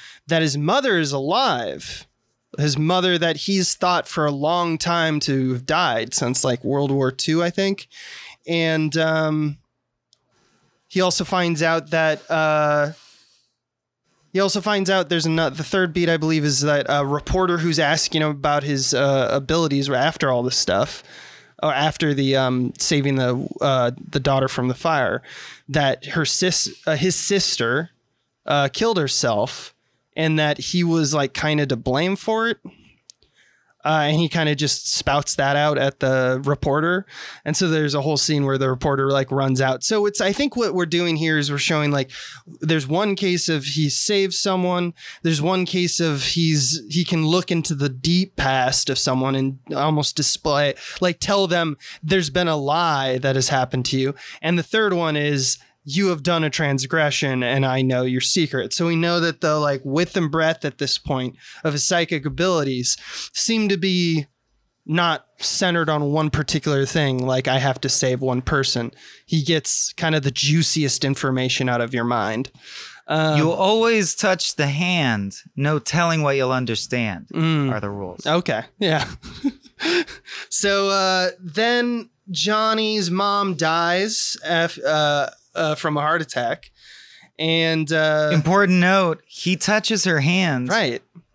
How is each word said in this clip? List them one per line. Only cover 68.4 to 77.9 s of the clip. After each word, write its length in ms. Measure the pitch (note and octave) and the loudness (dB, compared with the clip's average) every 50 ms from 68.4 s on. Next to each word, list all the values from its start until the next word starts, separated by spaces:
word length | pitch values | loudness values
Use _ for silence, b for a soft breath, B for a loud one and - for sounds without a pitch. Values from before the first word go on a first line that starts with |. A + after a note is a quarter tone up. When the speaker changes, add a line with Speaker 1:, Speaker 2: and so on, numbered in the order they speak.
| B2+ | 0
Speaker 1:
person." 480 | - D#3 C#3 C3 - - B2 A#2 A#2 B B B B B B B | 0 0 0 0 0 0 -2 -2 -4 B B B B B B B
He 160 | - E3+ D#3 | -2 0 0
gets 500 | C#3 C#3+ E3 D#3 - - - - - - - | 2 2 0 0 0 -2 -2 -2 -2 -4 -4
kind 200 | - E3+ D#3+ D#3 | -4 -2 0 0
of 80 | D#3 | 0
the 80 | C3+ C#3 | 0 -2
juiciest 720 | - - C3+ C#3+ D3+ E3 D#3 - - D#3+ D3 C3+ - - - | -2 0 0 2 2 2 2 2 0 0 0 0 0 0 0
information 640 | C3+ C3+ - - C3+ C3 C3 B2+ B2+ B2+ - C3 | -2 -2 0 -2 0 0 0 0 0 -2 -2 0
out 140 | B2+ B2 A#2+ | 0 0 0
of 140 | A#2 A2+ B2+ | 0 -2 -2
your 80 | A#2+ A#2 | -2 -2
mind. 480 | A#2+ B2 A#2 G2+ G#2+ A2 A2+ C3 - B B B B B B B B B B B | 0 0 0 0 -2 -2 -4 -6 -8 B B B B B B B B B B B
Um, 320 | - D3+ D#3 D#3 D#3 D3+ D3 | -4 -2 0 2 2 2 2
Speaker 2:
You 100 | D#3 D#3+ | 2 2
always 640 | E3+ - F#3+ G3 A3 A3+ A3+ A#3 A3+ A3 F#3+ D#3+ - | 2 2 2 2 4 4 4 4 4 2 2 0 -2
touch 440 | - - G3+ F#3+ E3+ - - - | 0 0 0 0 0 -2 -4 -2
the 100 | - D3 | -2 -2
hand. 680 | C#3 C#3 D3 F3+ F3+ F3+ F3 D3 B2 A2+ G2+ G2 G2 - - - - - | 0 0 0 0 0 0 2 2 2 0 0 -2 -4 -8 -10 -16 -12 -4
No 240 | C#3 C#3+ D3 D#3 D3 | -2 0 0 0 0
telling 420 | - - - E3+ F3 E3+ E3 D#3+ | -2 0 0 2 2 2 2 2
what 140 | D3+ C#3+ C#3 | 2 2 2
you'll 160 | C#3 C3 B2+ | 2 2 2
understand 720 | C3 B2+ B2+ A#2 A2+ G#2 - - B2+ B2 A#2 G#2+ F#2 E2+ - - - | 2 0 0 -2 -2 -4 -4 -4 -2 -2 -2 -2 -4 -6 -10 -8 -4
Speaker 1:
Mm. 380 | E3 D#3+ D#3+ D#3+ D3+ C#3+ C3 | -2 0 2 2 2 0 0
Speaker 2:
are 80 | A#2 G#2+ | -2 -2
the 100 | G2+ | -4
rules. 340 | G2+ | -6